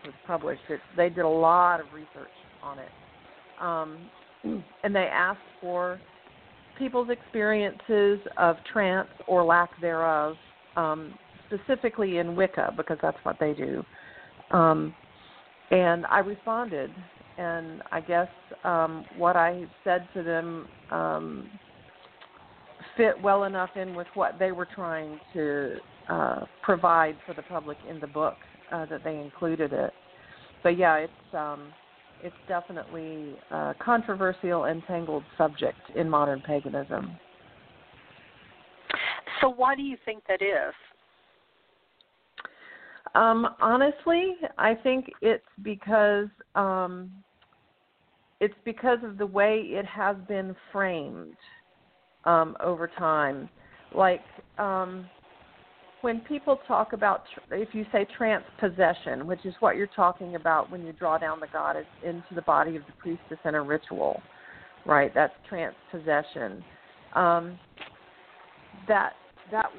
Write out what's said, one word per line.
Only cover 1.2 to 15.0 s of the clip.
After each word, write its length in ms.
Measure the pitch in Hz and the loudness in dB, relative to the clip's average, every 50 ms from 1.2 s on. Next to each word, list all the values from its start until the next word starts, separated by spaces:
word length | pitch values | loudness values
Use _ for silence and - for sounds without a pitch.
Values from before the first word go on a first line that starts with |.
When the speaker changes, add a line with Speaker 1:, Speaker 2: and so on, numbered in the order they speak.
| 175 | 2
Speaker 1:
a 20 | 160 | 2
lot 520 | 160 160 160 165 170 175 175 175 175 165 | 4 6 6 6 8 8 6 6 4 2
of 60 | 156 143 - | -2 -8 -14
research 400 | 156 156 151 - 143 139 - - - - - - - - | -18 -18 -18 -18 -18 -18 -18 -20 -20 -20 -20 -20 -16 -14
on 160 | 143 139 135 | -14 -14 -14
it. 100 | 131 135 - - - - - - - - - - - - - - | -16 -18 -18 -20 -20 -20 -20 -20 -20 -20 -20 -20 -20 -20 -14 -8
Um, 480 | 175 175 170 160 160 156 156 160 175 - - - - - - _ - | -4 -4 -2 -2 -4 -6 -8 -16 -18 -20 -20 -20 -20 -20 -20 _ -6
<clears throat> 220 | 220 - 202 165 - - - - | -6 -6 -6 -8 -12 -14 -6 -4
and 100 | 208 202 | 0 2
they 60 | 196 | 2
asked 400 | 185 - - 131 175 185 208 - - - - - | 2 2 2 2 2 2 0 -4 -10 -20 -20 -12
for 400 | - 180 180 175 180 180 180 190 - - - - - - - - - - - - - - - - | -8 -4 -2 -2 -2 -2 -4 -8 -12 -20 -20 -20 -20 -20 -20 -20 -20 -20 -20 -20 -20 -20 -10 -8
people's 320 | 269 262 247 247 247 233 | -8 -2 0 -2 0 0
experiences 1080 | 240 240 - - - 226 208 208 214 214 208 196 - - - - 226 208 202 202 202 196 202 - - - | -2 -6 -6 -6 -2 0 2 2 2 2 0 -2 -4 -8 -4 0 4 4 6 6 4 2 -2 -8 -2 2
of 180 | 185 170 165 165 - - - | 2 2 2 0 -6 -6 -2
trance 360 | 220 202 190 180 190 190 - - - - | 0 0 2 0 -2 -2 -6 -10 -14 -4
or 180 | - 185 180 175 | 0 2 4 4
lack 340 | 165 165 175 175 170 - - | 6 6 4 4 2 -2 -6
thereof, 580 | 165 170 165 160 165 165 156 151 151 151 160 160 - - - - - - - | -4 -2 -2 0 0 2 2 2 0 -2 -4 -8 -16 -20 -20 -20 -20 -8 -4
um, 420 | 170 165 156 156 160 160 151 - - - - - - - | -4 -2 -2 -2 -4 -6 -14 -16 -20 -20 -20 -20 -20 -12
specifically 680 | - 214 196 - - 269 247 - 233 220 - 214 190 180 170 | -10 -10 -10 -2 -2 -2 0 0 -4 -2 -2 -2 -2 0 -2
in 180 | 170 170 170 | -2 -2 0
Wicca, 360 | 180 190 185 185 - - - - | 2 0 2 2 0 -2 -2 -2
because 220 | 160 160 - 160 151 - | -4 -4 -4 -4 -2 -2
that's 160 | 156 151 - - | -2 -2 -2 -4
what 140 | - - - | -6 -2 0
they 140 | 156 156 151 | -2 -2 -2
do. 320 | 147 - 135 135 135 175 - - - - - - - - - - - - - | -2 -4 -4 -4 -6 -8 -10 -16 -20 -20 -20 -20 -20 -20 -20 -20 -20 -6 2
Um, 440 | - 180 165 165 160 156 156 156 170 - | 4 6 6 6 6 4 0 -4 -8 -12